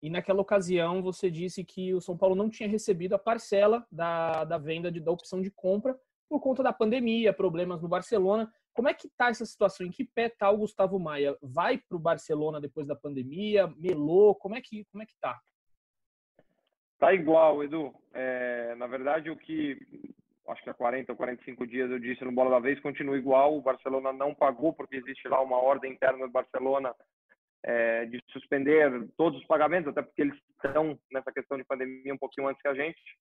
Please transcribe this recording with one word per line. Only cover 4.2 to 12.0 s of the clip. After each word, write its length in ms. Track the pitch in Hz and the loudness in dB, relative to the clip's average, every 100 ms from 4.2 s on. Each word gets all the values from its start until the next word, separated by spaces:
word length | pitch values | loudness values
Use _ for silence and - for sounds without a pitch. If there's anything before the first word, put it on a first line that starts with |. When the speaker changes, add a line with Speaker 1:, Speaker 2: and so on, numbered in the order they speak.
| 165 156 | 0 -2
Speaker 1:
da 140 | 160 165 | -2 -4
venda 340 | 147 160 175 | -4 -6 -4
de, 80 | 170 | -4
da 100 | 160 | -2
opção 300 | 175 - 185 | -2 -4 -6
de 100 | 190 | -6
compra 480 | - 185 202 262 262 _ _ _ | -4 0 0 0 -6 _ _ _
por 100 | 285 | -2
conta 220 | 269 262 | 0 0
da 100 | 254 | 0
pandemia, 600 | 220 220 254 233 226 220 | 2 0 2 2 2 2
problemas 480 | - 196 165 180 175 | 2 0 0 -4 -4
no 80 | 170 | -2
Barcelona. 640 | - - 214 185 214 220 _ _ | -4 0 2 2 2 -2 _ _
Como 140 | - 262 | -2 0
é 60 | |
que 140 | - - - | -2 -6 -2
tá 140 | 247 | 0
essa 160 | 226 220 | 0 -8
situação? 400 | - 196 - 180 | 0 0 0 -8
Em 40 | |
que 140 | - | -8
pé 240 | 254 - 233 | -6 -4 -4
tá 220 | - 202 | 2 2
o 80 | 214 | 4
Gustavo 400 | 214 - 190 190 | 0 0 0 0
Maia? 360 | 160 147 143 - | -4 -2 -2 -2
Vai 360 | 139 131 196 262 | -6 -2 -2 -2
pro 200 | - | -6
Barcelona 640 | 180 | -4